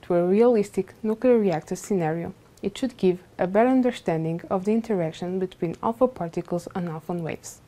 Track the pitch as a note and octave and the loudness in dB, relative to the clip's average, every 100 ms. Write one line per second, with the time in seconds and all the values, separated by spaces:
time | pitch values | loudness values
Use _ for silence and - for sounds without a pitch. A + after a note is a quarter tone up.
0 | - F3 F3 G3+ A#3+ A#3 G3+ - F#3+ - | 0 0 4 4 6 4 2 -2 -6 -6
1 | G#3+ A3 B3+ A#3+ G3+ D#3+ - F#3 - G3 | -4 0 4 4 4 0 -4 -10 -2 0
2 | D#3+ E3 F3 - _ - G3+ - C4 - | 0 -2 -6 -12 _ -10 -8 -4 -6 0
3 | F#3 F3+ - - F3+ G3 A#3+ C4 B3 A#3+ | 0 0 -6 -4 0 4 4 4 2 0
4 | - E3 D#3+ E3 - G3 F#3 A3 A3 G3+ | -2 -2 -2 -4 -4 -4 0 0 0 -2
5 | D#3+ E3 F3 F#3 F#3 - E3+ E3+ - A#3 | -2 -4 -6 -4 -4 -4 -6 -2 -4 2
6 | B3+ B3+ E3+ E3+ E3+ F3 - F#3+ F3 D#3+ | 0 0 -6 -6 -4 -6 -4 -6 -6 -8
7 | - F3 D#3+ - - - | -8 -6 -6 -8 -12 -20